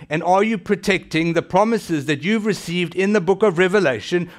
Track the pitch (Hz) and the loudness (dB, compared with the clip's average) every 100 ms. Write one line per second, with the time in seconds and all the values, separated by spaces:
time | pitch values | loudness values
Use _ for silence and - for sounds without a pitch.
0 | - 156 170 190 220 220 - 196 - 190 | -6 -4 2 2 2 -2 -2 -2 0 -2
1 | - 160 165 165 - 185 220 226 - 160 | -2 -2 0 0 0 0 2 0 -2 -4
2 | 139 139 170 220 214 180 - 175 175 180 | -2 -4 0 -2 0 -4 -4 -4 -4 -2
3 | 196 208 170 190 220 165 214 202 156 113 | 0 0 0 2 2 2 2 4 2 -2
4 | - 175 170 | -2 -4 -4